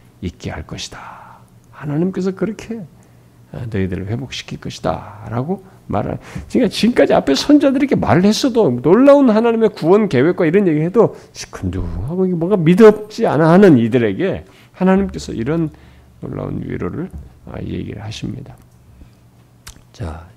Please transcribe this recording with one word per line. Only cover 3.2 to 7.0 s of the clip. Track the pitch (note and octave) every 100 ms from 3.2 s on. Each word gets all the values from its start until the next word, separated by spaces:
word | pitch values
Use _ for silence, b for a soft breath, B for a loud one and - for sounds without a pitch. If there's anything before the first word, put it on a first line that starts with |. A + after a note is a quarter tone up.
| b b -
너희들을 | - A2+ G#2+ F#2 F2 F#2+
회복시킬 | A#2+ C3 - - -
것이다 | - - E2+ E2 - - A2+
라고 | A2+ C#3+ G3+ b b -
말을, | G2+ - - B B -
그러니까 | G#3+ G#3
지금까지 | - G#3+ B3